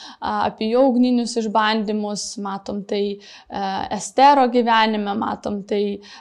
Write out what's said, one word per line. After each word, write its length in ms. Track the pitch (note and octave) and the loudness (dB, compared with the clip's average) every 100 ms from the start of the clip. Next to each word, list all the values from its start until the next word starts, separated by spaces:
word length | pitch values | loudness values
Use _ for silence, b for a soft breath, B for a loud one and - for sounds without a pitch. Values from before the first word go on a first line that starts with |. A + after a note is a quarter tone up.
| B | B
a, 240 | B - G#3+ | B -6 -2
apie 340 | G#3+ G#3 A3 | -2 -2 0
jo 160 | A#3+ C4+ | 4 4
ugninius 480 | A#3+ B3 B3 A3+ A#3 | 4 2 2 -2 -4
išbandymus, 960 | A3 A3 G#3+ A3 G#3 G#3+ G#3 G#3 - - | -2 0 2 0 -2 -4 -4 -8 -10 -10
matom 460 | G3+ G3 G3 G3+ | -8 -8 -8 -8
tai, 200 | G3 G#3+ G3+ | -4 -2 -2
e, 560 | G3+ - - - - G3 F#3+ - | -6 -14 -20 -12 -8 -6 -4 -6
Estero 580 | G#3 - - C4+ C#4 B3+ | -6 -4 4 6 6 4
gyvenime, 680 | B3 A#3 A3+ A3 G#3+ G3+ G#3 | 2 2 4 2 0 -2 -4
matom 460 | G#3 G#3 - G#3 | -4 -4 -6 -6
tai, 220 | G3 G#3 G3+ G3+ G3+ B | -4 -2 -2 -4 -12 B